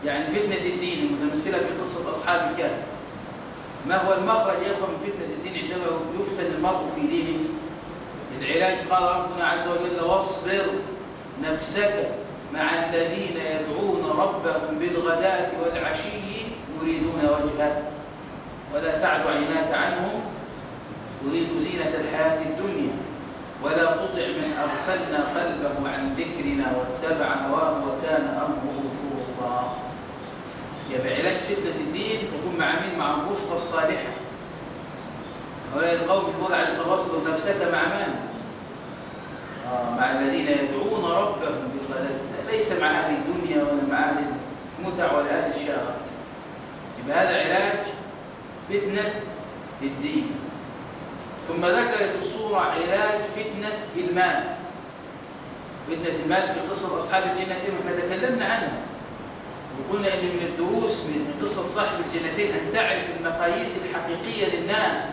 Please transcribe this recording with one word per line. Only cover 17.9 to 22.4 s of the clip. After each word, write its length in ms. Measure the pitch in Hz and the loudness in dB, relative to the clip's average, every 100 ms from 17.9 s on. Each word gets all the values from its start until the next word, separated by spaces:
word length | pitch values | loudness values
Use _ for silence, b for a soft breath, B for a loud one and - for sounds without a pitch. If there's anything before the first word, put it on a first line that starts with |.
| - - - - - - - - | -8 -12 -12 -12 -12 -12 -12 -4
ولا 280 | - 320 311 | -2 0 2
تعد 260 | - - - | 4 4 2
عيناك 460 | 302 302 302 - | 2 2 2 2
عنهم 480 | - - - 196 - - - - - - - - - - - | 2 2 0 -2 -2 -4 -8 -10 -10 -12 -12 -12 -12 -10 -6
تريد 260 | 139 165 165 160 | 0 0 2 0
زينة 320 | 160 175 156 160 | 0 0 0 0
الحياة 400 | - - - - | 0 2 2 2